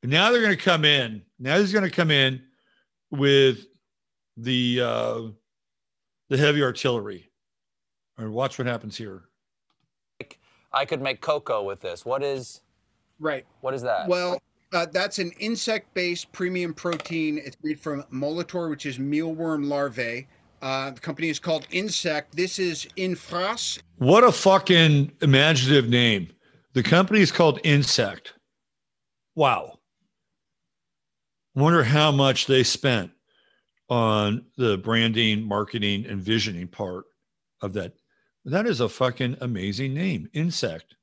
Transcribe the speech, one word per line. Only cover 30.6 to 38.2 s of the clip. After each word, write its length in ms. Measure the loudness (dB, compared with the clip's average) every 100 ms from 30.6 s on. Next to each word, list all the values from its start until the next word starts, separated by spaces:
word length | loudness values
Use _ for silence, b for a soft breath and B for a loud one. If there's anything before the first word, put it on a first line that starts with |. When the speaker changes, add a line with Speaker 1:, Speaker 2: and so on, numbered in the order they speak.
| _ _ _ _ _ _ _ _ _
Speaker 1:
Wonder 300 | 0 2 4
how 280 | 4 4 4
much 340 | 4 2 2 2
they 180 | 2
spent 480 | 2 0 0 0 -2 _ _ _ _ _ _ _ _
on 560 | 0 2 2 0 -2 -8 -4
the 220 | -2 -2
branding, 640 | -2 0 0 0 0 0
marketing, 600 | -2 -4 -4 -4 -4 -4 -6
and 160 | -10
visioning 460 | -2 -2 -2 -8 -12
part 380 | -10 -10 -10 -16 _ _ _ _ _
of 120 | -8
that. 200 | -8 -10 -12 _ _